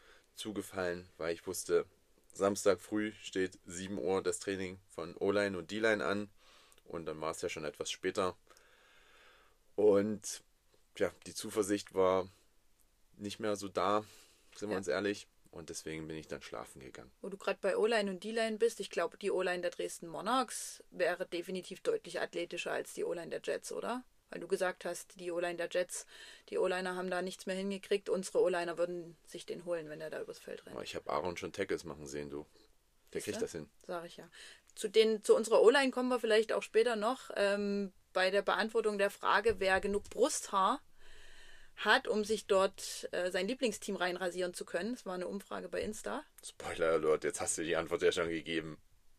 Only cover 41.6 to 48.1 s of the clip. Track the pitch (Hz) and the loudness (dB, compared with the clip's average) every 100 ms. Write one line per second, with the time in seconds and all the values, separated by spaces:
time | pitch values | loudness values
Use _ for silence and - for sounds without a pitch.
41.6 | - - 208 254 - 208 208 208 - 190 | -16 -2 4 6 4 0 0 0 4 4
42.6 | 190 - - - - 180 180 185 190 262 | 4 0 -10 -8 -6 -2 0 0 -2 0
43.6 | 240 202 - 185 180 180 180 180 180 180 | 0 0 -4 -2 -2 0 -4 -2 -4 -4
44.6 | - 175 208 247 196 180 180 196 - 196 | -4 -4 -4 -6 -6 -6 -6 -8 -8 -8
45.6 | 180 180 - 214 202 240 - - - - | -6 -4 -4 -4 -6 -6 -10 -16 -18 -12
46.6 | - 85 82 82 78 78 73 - 90 - | -8 0 4 4 4 2 2 -2 -2 -2
47.6 | 80 80 80 85 87 | 0 0 0 2 4